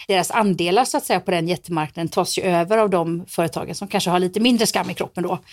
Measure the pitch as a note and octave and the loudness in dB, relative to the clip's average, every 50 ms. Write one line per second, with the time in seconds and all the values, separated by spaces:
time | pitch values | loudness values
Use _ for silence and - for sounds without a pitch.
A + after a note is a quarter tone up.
0 | - - G3 F#3 E3+ - - - G#3+ G3+ F#3 - F3 F3 F3+ A3 C4 - - D4+ | -4 0 2 2 2 2 0 2 2 2 2 2 2 2 2 2 2 2 0 -2
1 | - - A3+ F3+ - - F3+ E3+ E3 E3 F3+ E3+ - - E3+ D#3+ D#3 D3+ - - | 0 0 0 0 2 0 0 0 0 0 -2 -4 -4 -4 -4 -4 -4 -4 -4 -6
2 | E3 D#3+ - G3+ F3+ - - - - F#3+ F3+ E3+ E3+ E3+ G#3+ A3+ A3 G#3 F#3 F3+ | -6 -2 0 0 0 0 -2 -2 0 2 2 2 2 2 2 2 4 4 2 0
3 | E3 E3 E3+ E3+ F#3 - - - E3+ E3 - - - - E3 - G3+ G3 - G3+ | 0 0 -2 -4 -6 -6 -4 -2 -2 -2 -2 -6 -6 -8 -8 -10 -8 -4 -4 -2
4 | - F#3 F3 F3+ F#3 F#3 F#3 G#3 A3 B3 B3 A3 A3 G3 - F#3+ F3+ F#3 F3+ - | 0 0 2 2 0 0 0 2 2 4 4 4 2 2 0 -2 -4 -4 -4 -6
5 | F#3+ - - - F3 F3+ F#3 F3 - - | -6 -6 -4 -4 -4 -2 -4 -4 -6 -12